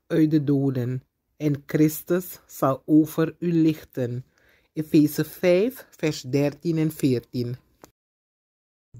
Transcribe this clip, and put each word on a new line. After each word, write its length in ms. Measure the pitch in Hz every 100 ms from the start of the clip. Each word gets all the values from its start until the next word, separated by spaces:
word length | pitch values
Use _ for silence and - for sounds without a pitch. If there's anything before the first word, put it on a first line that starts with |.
| _
uit 240 | 165 156
de 140 | 156
doden, 580 | 139 139 139 127 120 131 - _ _ _
en 260 | 147 139 -
Christus 720 | 156 156 - - 180 185 - _
zal 360 | - 135 135 -
over 500 | 156 156 - 160 -
u 140 | 175
lichten." 720 | 165 160 151 - - 123 123 - _ _ _ _
Efeze 520 | - 156 160 147 151
vijf, 640 | 151 - 185 180 226 - -
vers 320 | - 156 151
dertien 560 | 127 139 143 139 170 160
en 140 | 156
veertien. 640 | 156 139 120 - 127 120 127 _ _ - _ _ _ _ _ _ _ _ _ _ -